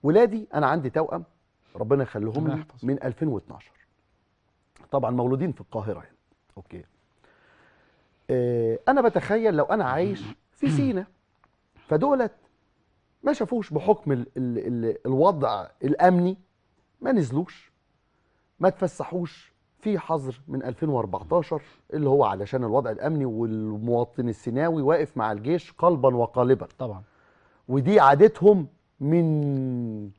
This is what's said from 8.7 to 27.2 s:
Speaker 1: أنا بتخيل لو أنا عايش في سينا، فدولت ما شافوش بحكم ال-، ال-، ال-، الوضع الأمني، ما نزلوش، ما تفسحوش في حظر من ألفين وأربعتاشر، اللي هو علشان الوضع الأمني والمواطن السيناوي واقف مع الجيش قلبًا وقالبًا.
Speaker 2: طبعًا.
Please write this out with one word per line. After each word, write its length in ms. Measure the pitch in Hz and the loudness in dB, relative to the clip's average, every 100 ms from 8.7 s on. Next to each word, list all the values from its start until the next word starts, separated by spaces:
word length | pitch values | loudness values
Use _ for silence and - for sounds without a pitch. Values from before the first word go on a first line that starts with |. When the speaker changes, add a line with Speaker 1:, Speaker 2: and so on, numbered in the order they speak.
| 113 - | 0 0
Speaker 1:
أنا 140 | 277 | 4
بتخيل 520 | 240 185 - 214 220 156 | 4 2 0 2 2 2
لو 100 | 143 | 2
أنا 200 | 220 139 | 0 0
عايش 380 | 139 180 98 104 - _ | -2 -2 -4 -10 -16 _
في 180 | _ 277 | _ 0
سينا، 360 | 285 277 196 196 _ _ _ _ _ _ _ _ | 2 0 -2 -6 _ _ _ _ _ _ _ _
فدولت 440 | 156 269 277 226 - _ _ _ _ _ _ _ _ | 0 2 0 0 -6 _ _ _ _ _ _ _ _
ما 100 | - | -4
شافوش 360 | 294 208 240 196 | -2 -2 -4 -4
بحكم 380 | 151 185 214 - | -6 -4 -6 -4
ال-، 160 | 131 120 - | -4 -4 -8
ال-، 480 | 127 117 - 120 113 | -6 -6 -6 -6 -4
ال-، 120 | 104 127 | -6 -4
الوضع 640 | 131 170 170 123 104 - _ | 0 0 0 -4 -4 -10 _
الأمني، 540 | 135 151 180 180 175 190 _ _ _ _ _ _ | -4 2 4 4 0 -4 _ _ _ _ _ _
ما 100 | - | -2
نزلوش، 600 | 247 139 135 175 - _ _ _ _ _ _ _ _ _ _ | 0 0 -2 -6 -10 _ _ _ _ _ _ _ _ _ _
ما 100 | 180 | 0
تفسحوش 840 | 185 185 - 147 180 175 - _ _ _ _ | 2 -4 -4 -8 -6 -8 -12 _ _ _ _
في 200 | 214 196 | -4 -4
حظر 420 | - 160 131 123 143 | -2 -4 -4 -12 -10
من 160 | 135 | -8
ألفين 260 | 123 120 156 | -8 -4 -2
وأربعتاشر، 720 | 135 110 92 - 175 156 156 - _ _ | 0 -2 -6 0 0 0 -8 -8 _ _
اللي 160 | 151 143 | -2 4
هو 140 | 139 | 4
علشان 400 | 113 95 101 131 | 4 0 -4 -4
الوضع 280 | 120 117 120 | 0 0 0
الأمني 340 | 107 143 156 131 | -4 -2 -2 -2
والمواطن 1040 | 110 117 110 107 107 117 120 120 - 120 | -2 -4 -4 -6 -6 -2 -2 -2 -4 -4
السيناوي 520 | 107 - 120 165 160 | -4 -6 -2 -2 0
واقف 360 | 139 160 147 - | 0 0 0 -4
مع 140 | 110 | -4
الجيش 400 | 104 113 170 - | -4 -4 -4 -4
قلبًا 440 | _ 175 165 131 123 | _ 2 4 2 2
وقالبًا. 520 | 117 - 123 131 - _ | -2 0 2 2 0 _
Speaker 2:
طبعًا. 240 | 127 101 107 _ | -10 -10 -16 _